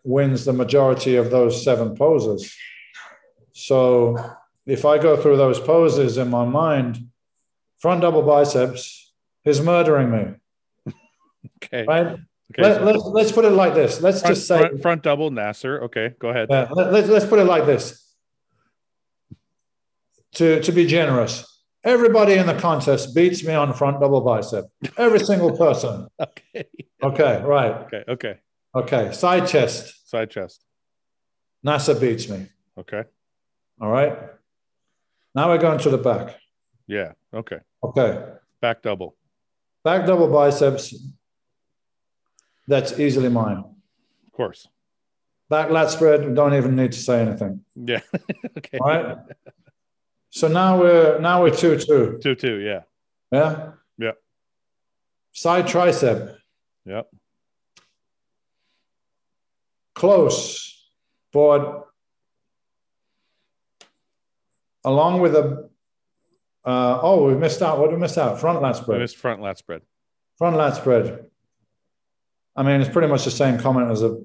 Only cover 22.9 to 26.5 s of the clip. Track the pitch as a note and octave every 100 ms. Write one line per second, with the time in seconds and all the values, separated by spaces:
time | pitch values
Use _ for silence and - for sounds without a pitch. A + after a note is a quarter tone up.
22.9 | C3+ - B2+ F3+ F3 D#3 D#3+ D3 B2+ C#3
23.9 | C#3 C#3 C#3 A#2+ A2 - G#2+ F#2 _ -
24.9 | - A#3 G#3+ - F#3+ E3+ D3+ E3 B2+ B2
25.9 | G#2+ - _ D#3 - _